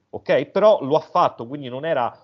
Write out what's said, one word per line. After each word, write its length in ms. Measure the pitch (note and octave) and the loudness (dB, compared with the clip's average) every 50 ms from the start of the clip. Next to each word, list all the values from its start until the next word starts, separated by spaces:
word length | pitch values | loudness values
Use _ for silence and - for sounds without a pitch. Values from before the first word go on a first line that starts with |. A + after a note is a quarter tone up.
| _ - | _ -16
ok? 380 | - G2+ - - E3 C3 B2+ | -16 -10 -2 0 0 0 0
Però 320 | - - G3 G3+ A3 G3+ - | -2 -2 2 4 4 4 4
lo 160 | C#3 C3 D3+ | 0 0 -2
ha 20 | D#3 | -2
fatto, 480 | - - - F3+ D#3+ B2+ - - A#2 | -2 0 0 2 2 0 0 -6 -14
quindi 220 | A#2+ C#3+ D3 C#3 B2 | -12 -12 -12 -12 -10
non 160 | B2 C3 D3+ | -10 -8 -4
era 280 | E3 D#3+ C3 A#2+ A2 - - | -4 -2 -2 -2 -4 -6 -10